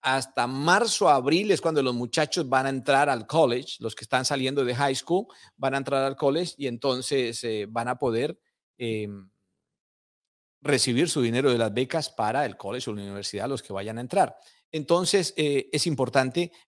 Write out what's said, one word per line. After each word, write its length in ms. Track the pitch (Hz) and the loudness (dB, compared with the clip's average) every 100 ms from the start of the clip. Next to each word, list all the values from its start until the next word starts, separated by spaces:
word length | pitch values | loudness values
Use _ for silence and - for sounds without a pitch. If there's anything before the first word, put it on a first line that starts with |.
hasta 440 | 123 135 127 - 120 | 0 0 -2 -2 -2
marzo, 600 | 135 151 185 233 - 185 | 0 4 4 4 2 4
abril 420 | 143 127 165 208 | 4 4 0 2
es 100 | 180 | 2
cuando 220 | 170 156 | 2 2
los 120 | 131 | 0
muchachos 540 | 123 120 - 151 - 135 | 0 -2 0 0 -2 2
van 180 | 131 135 | 2 2
a 20 | |
entrar 400 | 135 123 139 143 | -2 2 4 4
al 180 | 127 110 | 0 0
college, 500 | 156 139 123 139 - | 4 4 2 -6 -10
los 140 | 113 | -10
que 100 | - | -10
están 200 | - 127 | -2 -2
saliendo 400 | 127 143 131 143 | 0 0 0 0
de 100 | 123 | 0
high 200 | 120 143 | 0 0
school 320 | 135 - 175 233 - - _ | -2 -2 -2 -2 -16 -20 _
van 180 | 135 | -2
a 40 | 139 | -2
entrar 260 | 135 135 | -2 -2
al 120 | 135 131 | -2 0
college 380 | 143 147 175 - | 0 0 -4 -6
y 80 | 139 | -8
entonces, 760 | 117 139 127 127 139 120 113 | -4 -2 -2 -2 -2 -2 -4
eh, 220 | 120 107 104 | -4 -4 -4
van 200 | 117 120 | -6 -4
a 100 | 123 | -2
poder, 400 | 131 113 143 - _ _ _ _ | -2 0 -2 -6 _ _ _ _
em, 540 | 120 110 104 101 95 _ _ _ _ _ _ _ _ _ _ _ _ _ | -6 -4 -6 -12 -18 _ _ _ _ _ _ _ _ _ _ _ _ _
recibir 480 | 143 139 131 120 165 | 0 2 2 2 0
su 140 | 151 | 2
dinero 280 | 120 117 135 | 2 2 2
de 80 | 120 | 4
las 140 | 113 | 2
becas 380 | 104 135 165 - | 0 -2 -2 -4
para 340 | - 107 127 | -4 -2 0
el 120 | 139 95 | -2 -4
college 340 | 98 123 123 | -8 -8 -6
o 40 | |
la 80 | 104 | -8
universidad, 460 | 101 101 98 101 113 | -8 -8 -8 -6 -6
los 140 | 135 | -6
que 100 | - | -6
vayan 260 | 98 104 113 | -8 -8 -8
a 20 | |
entrar. 340 | 123 190 165 - - _ _ | -4 0 0 -2 -20 _ _
Entonces, 600 | 160 143 170 175 202 175 - | -8 0 2 4 2 0 -2
eh, 320 | 151 139 - | 0 0 -2
es 140 | 160 175 | -2 0
importante 640 | 139 123 139 131 165 170 - | 0 2 4 2 0 -4 -6